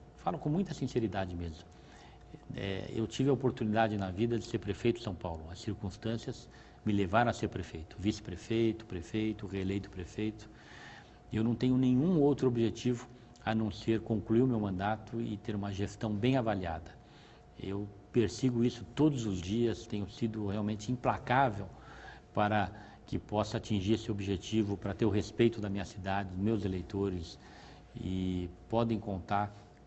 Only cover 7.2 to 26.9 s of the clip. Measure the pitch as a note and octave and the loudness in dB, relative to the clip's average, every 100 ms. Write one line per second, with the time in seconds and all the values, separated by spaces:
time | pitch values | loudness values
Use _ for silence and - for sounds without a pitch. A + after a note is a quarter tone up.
7.2 | A#2+ G2+ G#2+ - F2+ E2 D#2 - G2+ G#2 | 4 2 -2 -4 -8 -10 -12 -2 0 0
8.2 | - F2+ - A2+ A2+ G#2+ - F2+ E2 A2 | -4 -10 -2 2 2 0 -6 -8 -4 -2
9.2 | A2 G#2+ G2 G2 F#2+ G2 F#2+ F#2 F2 - | -2 -2 -4 -2 -2 -2 -4 -8 -8 -4
10.2 | G#2+ G#2+ - - - - - - - - | -4 -4 -12 -20 -20 -18 -18 -18 -20 -20
11.2 | - G#2+ A2+ A#2 B2+ B2+ B2+ B2+ E3 F3 | -6 0 0 2 4 4 6 6 6 6
12.2 | C#3+ C#3 C3 A#2 A2+ G#2 B2+ A#2+ - - | 6 6 4 4 2 2 0 0 -4 -18
13.2 | - - - A2 A2 - - A2+ - A2 | -20 -8 -2 0 0 -2 0 0 2 -2
14.2 | G#2+ A2+ C3 A#2 G#2 F#2 G2+ A2 - A#2 | 4 4 6 4 0 0 -2 -2 -4 -6
15.2 | A#2 G#2 - G#2 G2+ G2 G2+ - A2+ G#2 | -4 -4 -4 -4 -4 -2 -4 -4 -4 2
16.2 | A#2+ C3 A2+ G2+ F2 E2 - - - - | 4 4 2 0 -2 -6 -8 -16 -20 -20
17.2 | - - - - F#2+ G2 G#2 - - A#2+ | -20 -20 -20 -10 -6 -4 -6 -10 -2 2
18.2 | G#2+ - C3 A#2+ A#2+ - - - D#3 C3+ | 2 2 2 4 2 0 -6 2 4 4
19.2 | A2 F#2 E2+ A2 A#2 G#2 - G#2 G2 - | 0 -2 0 2 2 0 -4 -4 -4 -2
20.2 | A2+ G#2+ G2+ G#2 G#2 G#2+ G#2+ B2+ B2+ G#2 | -4 -2 -2 0 -2 -2 -2 0 0 0
21.2 | - B2+ C3+ G2+ F#2+ - - - - - | 2 4 4 2 -6 -12 -18 -18 -16 -18
22.2 | - - G#2 G#2+ F#2 - - - - F#2 | -4 2 4 4 2 -2 -16 -18 -8 -6
23.2 | - G#2 G#2 A2+ - G#2 F#2+ A2 - G#2 | -2 0 0 -2 0 0 2 2 0 -4
24.2 | G2 F#2+ - A2 G2+ G2 G2+ G2 A2+ G2+ | -2 -2 0 0 2 0 -4 0 2 2
25.2 | - - A#2 A2 G2+ G2 F#2+ - F#2+ G2 | 0 4 4 4 -2 -4 -6 -6 -2 -2
26.2 | G2 F2+ G#2 A2 F#2+ F#2 F2 | -2 -2 0 2 0 -2 -4